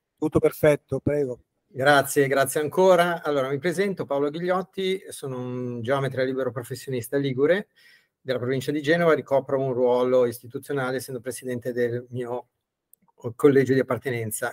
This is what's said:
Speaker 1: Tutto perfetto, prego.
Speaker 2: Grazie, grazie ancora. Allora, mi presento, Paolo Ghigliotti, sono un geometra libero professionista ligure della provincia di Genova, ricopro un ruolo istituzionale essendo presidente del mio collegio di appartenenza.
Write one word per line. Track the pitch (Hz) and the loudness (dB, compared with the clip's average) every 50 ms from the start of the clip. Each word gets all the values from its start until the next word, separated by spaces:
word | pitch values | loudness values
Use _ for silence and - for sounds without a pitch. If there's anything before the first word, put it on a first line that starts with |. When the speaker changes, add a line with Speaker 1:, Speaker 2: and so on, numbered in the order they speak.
| _ _ _ | _ _ _
Speaker 1:
Tutto | _ 151 156 - 165 | _ -6 0 4 4
perfetto, | 156 151 - - - 151 147 - - _ 135 131 | 4 4 4 4 4 4 4 2 0 _ -8 -4
prego. | - - 143 147 143 123 123 - _ _ _ _ _ | -2 -2 0 0 -2 -2 -4 -10 _ _ _ _ _
Speaker 2:
Grazie, | _ _ 123 131 143 147 139 135 143 - 147 139 | _ _ 0 4 6 6 6 4 2 2 2 2
grazie | 135 135 135 135 135 - 156 | 2 2 2 0 0 0 -4
ancora. | 151 143 - 185 185 190 180 170 175 175 170 170 | -4 -2 2 4 6 6 6 6 4 2 0 -2
Allora, | - 156 147 139 127 | -4 -2 -2 0 0
mi | 131 143 135 | -2 -4 -4
presento, | 139 180 156 175 196 202 185 - 131 | -4 -4 -2 -2 -2 -4 -4 -6 -6
Paolo | - 143 139 143 147 | -4 -2 -2 -2 -2
Ghigliotti, | 147 170 175 180 180 190 185 - _ 190 190 185 190 190 - 139 | -4 -4 -2 -2 -2 -2 -2 -6 _ -6 -4 -4 -4 -4 -8 -14
sono | - - 147 135 127 | -16 -12 -10 -10 -8
un | 127 127 123 123 127 123 123 120 120 113 | -8 -8 -8 -8 -8 -8 -8 -8 -6 -2
geometra | 120 139 139 135 127 135 131 131 | -2 0 0 0 -2 -2 -2 -2
libero | 131 131 131 131 123 | -2 -2 -4 -4 -4
professionista | 113 123 117 - 131 - - 139 127 123 110 - 143 | -6 -8 -10 -10 -12 -12 -8 -6 -6 -6 -6 -4 -4
ligure | 143 139 139 127 123 143 156 175 208 - - _ _ _ - _ _ _ _ _ _ | -2 -2 -2 0 0 2 2 2 0 -2 -6 _ _ _ -20 _ _ _ _ _ _
della | _ 131 123 117 | _ -4 -4 -2
provincia | 120 123 135 131 127 156 | -2 -2 -2 -2 -2 -4
di | 147 156 | -4 -2
Genova, | 143 143 165 175 175 165 156 | 0 2 2 4 4 4 2
ricopro | 135 - - 139 135 131 - 139 131 | 2 0 0 0 0 0 0 -2 -2
un | 135 135 | -2 -2
ruolo | 123 123 127 123 123 123 127 127 127 127 123 | 0 2 2 2 4 2 2 4 4 4 2
istituzionale | 120 117 - - 117 - 135 - - 143 139 127 127 131 | 2 0 -6 -12 -14 -14 -14 -8 -6 -4 -4 -2 -4 -4
essendo | 127 - - 131 120 | -6 -8 -8 -12 -10
presidente | 107 131 120 - 131 127 123 117 - 131 | -10 -10 -10 -8 -8 -8 -8 -6 -6 -6
del | 117 120 120 117 120 123 127 127 | -2 0 0 0 -2 -4 -8 -8
mio | 120 123 123 117 123 123 - _ _ _ _ _ _ _ _ _ _ _ _ _ _ _ - 123 113 | -10 -8 -6 -6 -8 -8 -10 _ _ _ _ _ _ _ _ _ _ _ _ _ _ _ -12 -12 -4
collegio | - - 143 131 135 131 120 135 | 4 6 6 8 6 6 4 2
di | 131 | 2
appartenenza. | 123 - 127 107 - 139 120 117 113 107 - - 127 117 | 2 0 -2 -4 -2 -4 -4 -4 -6 -8 -6 -6 -6 -8